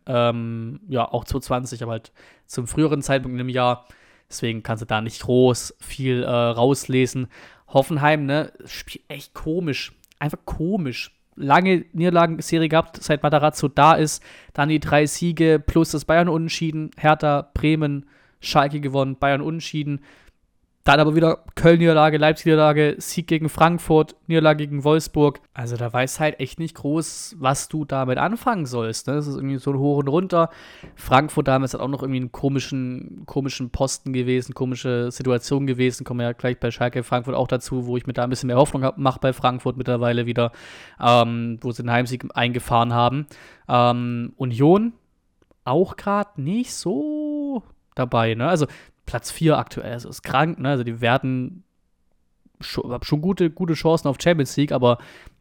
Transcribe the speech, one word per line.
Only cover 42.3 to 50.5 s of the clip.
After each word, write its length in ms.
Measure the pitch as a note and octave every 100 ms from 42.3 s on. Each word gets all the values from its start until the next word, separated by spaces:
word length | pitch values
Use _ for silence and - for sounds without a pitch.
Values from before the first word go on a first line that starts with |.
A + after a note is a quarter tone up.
eingefahren 580 | - A#2+ B2 - B2 A#2+
haben. 360 | A#2+ A#2+ C3+ D3 - - - -
Ähm, 640 | B2 A#2+ A#2+ A#2+ A#2+ A#2+ -
Union 560 | C3 A#2 C#3+ F#3+ A#3 - _ _ _ _ _ _
auch 320 | - C#3 F#3 -
grad 420 | - G3+ G3+ -
nicht 360 | C#3 G#3+ B3+
so 880 | - - A#3 D4+ D4+ D4+ D4 C#4+ C4+ - _ _ -
dabei, 400 | B2+ A#2+ A2+ A2+
ne? 140 | C3
Also 180 | F3 D3 - - _ -
Platz 260 | A#2+ -
vier 260 | - D#3+ D3
aktuell, 340 | A#2 - A2+
also 160 | A#2 A2+
ist 160 | -
krank, 360 | - C3 D#3+